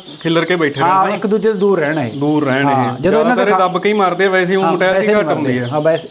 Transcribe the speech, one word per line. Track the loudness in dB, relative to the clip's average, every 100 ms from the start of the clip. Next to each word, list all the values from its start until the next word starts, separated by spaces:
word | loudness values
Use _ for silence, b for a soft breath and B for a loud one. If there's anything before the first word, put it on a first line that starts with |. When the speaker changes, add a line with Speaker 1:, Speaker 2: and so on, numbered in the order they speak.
| -8 -8
Speaker 1:
ਖਿੱਲਰ | -2 0 0
ਕੇ | 0
ਬੈਠੇ | 0 0
ਰਹਿਣ, | 2
Speaker 2:
ਹਾਂ, | 2 0
Speaker 1:
ਹਨਾ? | -2
Speaker 2:
ਇੱਕ | -2
ਦੂਜੇ | 0 0
ਤੋਂ | 0
ਦੂਰ | 0 0
ਰਹਿਣ | 0 -2
ਇਹ। | -4 -4
Speaker 1:
ਦੂਰ | -2 0 0
ਰਹਿਣ | 0 2
Speaker 2:
ਹਾਂ, |
Speaker 1:
ਇਹ। | 0 0 -2
Speaker 2:
ਜਦੋਂ | 0 2
ਇਹਨਾਂ | 2 2
Speaker 1:
ਜ਼ਿਆਦਾਤਰ | 2
Speaker 2:
ਦੇ |
Speaker 1:
ਇਹ | 2
ਦੱਬ | 0 0
ਕੇ | 0
ਹੀ |
ਮਰਦੇ | 0 0 0 0
ਆ, |
ਵੈਸੇ | 0 0 0
ਉਹ |
Speaker 2:
ਹਾਂ, | 0
Speaker 1:
ਮੋਰਟੈਲਿਟੀ | 0 0 2 2
Speaker 2:
ਵੈਸੇ | 0
Speaker 1:
ਘੱਟ | 0
Speaker 2:
ਨਹੀਂ | -2
Speaker 1:
ਹੁੰਦੀ | -2
Speaker 2:
ਮਰਦੇ। | -2 -2
Speaker 1:
ਆ। |
Speaker 2:
ਹਾਂ, | -2
ਵੈਸੇ | 0 0 -2